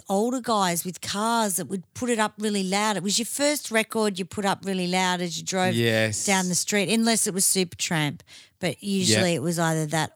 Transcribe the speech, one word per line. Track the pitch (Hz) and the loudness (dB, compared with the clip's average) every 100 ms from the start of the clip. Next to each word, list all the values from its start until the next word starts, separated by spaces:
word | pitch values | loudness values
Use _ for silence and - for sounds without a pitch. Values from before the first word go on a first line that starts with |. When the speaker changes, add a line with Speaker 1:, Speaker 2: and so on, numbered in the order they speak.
| - | -2
Speaker 1:
older | 196 240 262 | 0 0 -2
guys | 226 214 185 170 | 0 0 2 0
with | 185 - | -4 -8
cars | - 202 226 233 208 180 | -8 -4 0 0 0 -2
that | 170 | -4
would | 190 - | -8 -10
put | - 247 | -6 -2
it | 226 | 0
up | 214 - | 0 -2
really | 214 202 | -2 0
loud. | 185 196 214 190 | 0 2 2 0
It | |
was | 196 190 | 0 -2
your | 233 | -2
first | - 285 294 - | 0 2 0 0
record | 220 214 226 214 185 | 0 0 0 0 -2
you | 185 | -6
put | - | -2
up | 196 175 196 | 0 0 -2
really | 185 180 | -2 0
loud | 185 185 180 | 2 2 0
as | 175 160 | -2 -6
you | 165 | -4
drove | 185 185 117 | 0 2 2
Speaker 2:
Yes. | 117 110 110 104 196 | 2 2 2 0 0
Speaker 1:
down | 190 185 | 2 2
the | 170 | -2
street, | - 208 175 | 0 0 2
unless | 226 233 226 214 | 2 2 2 0
it | |
was | 185 - | 0 2
Supertramp, | 190 175 - - 165 147 - - - - _ | 2 0 -4 -2 0 0 -4 -14 -20 -20 _
but | 175 - | -6 -4
usually | 202 196 185 214 180 | -4 0 2 4 4
Speaker 2:
Yeah. | 160 | 2
Speaker 1:
it | |
was | 160 170 | 0 0
either | 165 160 156 | 0 0 0
that | 160 151 | -2 -2